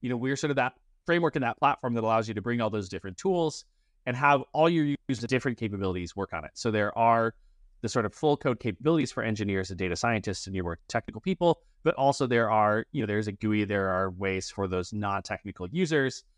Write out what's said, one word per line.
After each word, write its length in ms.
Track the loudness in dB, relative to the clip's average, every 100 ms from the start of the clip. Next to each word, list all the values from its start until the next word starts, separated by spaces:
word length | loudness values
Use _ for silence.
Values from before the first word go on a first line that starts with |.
You 80 | -4
know, 80 | -2
we're 180 | -2 -2
sort 140 | -2
of 60 | 0
that 180 | -2 -4 _ _ 0
framework 280 | 2 2
and 80 | 0
that 140 | -2 2
platform 360 | 0 0 -2
that 100 | 0
allows 240 | 2 2 0
you 60 |
to 80 | -4
bring 180 | -2 0
all 80 | 0
those 220 | -2 -4
different 260 | -8 -10 -4
tools 480 | 0 2 0 -4 -14 _ _ _
and 100 | -6
have 280 | 2 4 4 2
all 160 | 2 4
your 260 | 4 2 0 -2
users' 180 | -4 0
different 300 | 0 0 -2
capabilities 580 | -4 -2 -2 -2 -4
work 200 | -6 -6
on 100 | -6
it. 60 | -10
So 180 | -4 0
there 260 | 2 0 2
are 380 | 4 4 2 -2 _ _ -20 _
the 80 | -4
sort 160 | 0
of 100 | -2
full 220 | 0 0 2
code 240 | 0 -2
capabilities 500 | -4 -2 0 2 0
for 120 | -2
engineers 480 | -2 -2 -2 -2 -2
and 80 | -4
data 180 | -4 0
scientists 500 | 0 0 -2 -6 -6
and 80 |
your 100 | -6
more 140 | -4 -6 -6
technical 340 | -6 -6 -8
people, 400 | -4 0 2 0 _ _
but 100 | -2
also 320 | 2 2 2 2
there 240 | 2 4
are, 340 | 4 4 2 -2
you 80 | -4
know, 60 | -2
there's 220 | -2 -2
a 40 |
gui, 320 | -2 0 0
there 240 | 2 0 0
are 220 | 0 -2
ways 400 | -2 -4 -2 -4
for 180 | -4 -2
those 240 | -2 -4
non-technical 760 | -4 -4 -4 -6 -10 -10 -10 -6
users 520 | -2 2 2 0 -4 -16